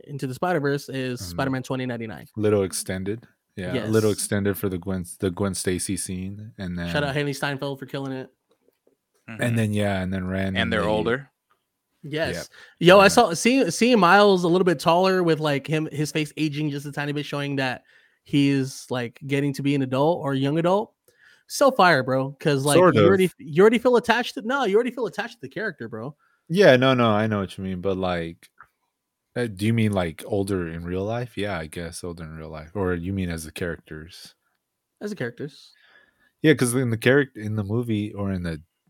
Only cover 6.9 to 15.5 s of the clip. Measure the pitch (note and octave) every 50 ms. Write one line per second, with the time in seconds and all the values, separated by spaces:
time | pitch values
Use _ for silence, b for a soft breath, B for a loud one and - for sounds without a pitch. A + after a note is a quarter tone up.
6.9 | - D3 C#3+ C#3 C3+ D3 C#3+ C#3+ C3+ - - C#3+ C#3 C3 D3 C#3 C#3 C3 C#3 A#2
7.9 | - C#3 C#3 C3+ C3+ C3 C3 - _ _ _ _ _ _ _ _ _ _ _ _
8.9 | _ _ _ _ _ _ _ - A2+ - - A#2+ A#2 A#2 A2 G#2 G#2 G#2 G#2 G2+
9.9 | G2 F#2+ F#2 F2+ F#2+ F#2+ F#2 F#2 F#2+ F#2+ F#2+ F#2+ F#2+ A2+ A#2 A2+ A2+ A2 G2 G#2
10.9 | G#2+ G#2+ G#2+ A2+ A#2+ C3+ C#3 - _ _ _ _ _ _ _ _ _ _ _ _
11.9 | _ _ - C#3+ C#3 D3+ D#3+ C3+ - E2+ D2+ - B B B B B B E3 E3
12.9 | F3+ G3+ F#3+ G3+ - - - F3 E3+ - - A#3 B3+ C#4 A#3+ E3+ D#3 - A3+ A#3+
13.9 | B3+ A3 F3+ E3+ F#3 G3+ G#3 G#3 G3 F3+ F3 E3+ E3+ F#3 F#3+ F3+ E3+ C#3+ - F3
14.9 | E3 F3 F#3+ F#3+ F#3 F#3 F3+ E3 D#3+ D3 D#3 D3+